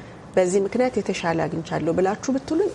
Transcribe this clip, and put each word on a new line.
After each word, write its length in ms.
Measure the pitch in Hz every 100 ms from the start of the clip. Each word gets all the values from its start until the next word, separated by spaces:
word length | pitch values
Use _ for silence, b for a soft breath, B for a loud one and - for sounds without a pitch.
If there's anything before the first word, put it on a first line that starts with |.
| B B B
በዚህ 280 | - 180 196
ምክንያት 320 | 196 226 254 226
የተሻለ 440 | 196 185 170 165
አግኝቻለሁ 500 | 156 160 160 156 156
ብላችሁ 380 | 165 185 208 -
ብትሉኝ 380 | 262 - 320 403